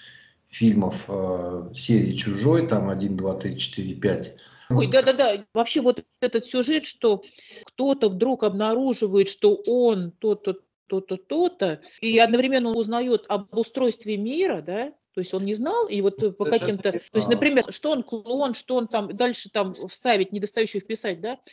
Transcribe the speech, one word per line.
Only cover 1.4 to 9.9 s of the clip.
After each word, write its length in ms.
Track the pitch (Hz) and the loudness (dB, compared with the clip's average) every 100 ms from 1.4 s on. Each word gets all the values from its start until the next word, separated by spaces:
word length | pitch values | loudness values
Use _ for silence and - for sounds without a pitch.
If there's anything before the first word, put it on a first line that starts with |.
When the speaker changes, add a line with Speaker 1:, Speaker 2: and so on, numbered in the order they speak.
| 90 90 87 - | -4 -8 -10 -6
Speaker 1:
серии 380 | - 110 95 - | 2 2 2 -2
"Чужой", 520 | 107 98 135 165 - | -4 0 2 2 2
там 220 | 104 98 | 0 0
один, 280 | 92 98 92 | -2 -2 -2
два, 180 | 95 92 | -2 -4
три, 220 | 98 - | -6 -6
четыре, 380 | - - 92 - | -6 -6 -8 -2
пять. 400 | 101 85 - - - - - | 0 0 -6 -16 -20 -20 0
Speaker 2:
Ой, 140 | 127 - | 2 4
Speaker 1:
Вот. 40 | |
Speaker 2:
да-да-да, 540 | 262 262 262 247 202 - | 4 4 4 2 0 -2
вообще 280 | 226 233 302 | -2 0 2
вот 220 | 247 247 - _ | 2 0 -6 _
этот 260 | 247 226 240 | -2 -2 -2
сюжет, 400 | 254 247 311 - | -2 0 -2 -4
что 380 | - 233 196 - - - - | 0 0 0 -4 -20 -20 -20
кто-то 460 | - - 277 277 208 | -16 -2 0 2 0
вдруг 340 | 185 254 247 | 2 0 2
обнаруживает, 840 | 214 190 214 233 269 - 208 196 196 | 0 0 0 0 0 0 2 4 2
что 260 | - 208 196 | 4 4 4
он 560 | - 247 240 | 2 4 4